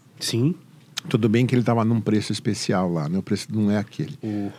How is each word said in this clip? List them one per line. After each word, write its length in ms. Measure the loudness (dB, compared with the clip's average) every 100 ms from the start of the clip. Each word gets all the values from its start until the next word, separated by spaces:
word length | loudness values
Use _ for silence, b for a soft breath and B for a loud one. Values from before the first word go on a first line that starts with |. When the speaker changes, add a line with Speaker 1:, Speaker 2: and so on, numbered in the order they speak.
| -14 -10
Speaker 1:
Sim. 380 | -4 0 0 -2 -10 -20 -16 -14 -2
Speaker 2:
Tudo 180 | 2 4
bem 180 | 4 4
que 100 | 2
ele 80 |
tava 200 | 2 2
num 160 | 2 2
preço 320 | 2 0 0
especial 600 | -4 -4 -2 0 0 0
lá, 180 | 0 -2
né? 80 | -2
O 60 |
preço 240 | -2 -4 -2
não 200 | 0 2
é 60 | 0
aquele. 400 | -2 -6 -8 -8
Speaker 1:
O, 300 | -6 -4 -6